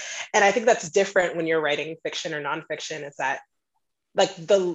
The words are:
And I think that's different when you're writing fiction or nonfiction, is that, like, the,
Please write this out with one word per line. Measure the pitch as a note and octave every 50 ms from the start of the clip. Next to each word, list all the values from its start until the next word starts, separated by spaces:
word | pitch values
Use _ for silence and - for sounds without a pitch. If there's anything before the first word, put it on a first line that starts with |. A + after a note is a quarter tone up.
| - - - - - - -
And | G#3+ G3+
I | G3 G3
think | A#3+ A3
that's | B3 A3 - - E3
different | - G3+ G3 F#3+ - G3 F3+ E3+ -
when | E3+ E3
you're | D#3+ E3 D#3+
writing | D3+ D3 D3 D3 D3 D#3 E3 D#3 -
fiction | D#3+ - - - F3 D#3+
or | D3+ D3
nonfiction, | C#3+ D3 D#3+ D3+ - D#3 D3 - - D#3+ D3+ C#3+
is | C#3 D3 -
that, | C#3 C3 C3+ C3 - _ _ _ _ _ _ _ _ _ _ _ _ _ _
like, | - G3 - -
the, | - E3 D#3+ G#3 G3 F#3 F3+ E3+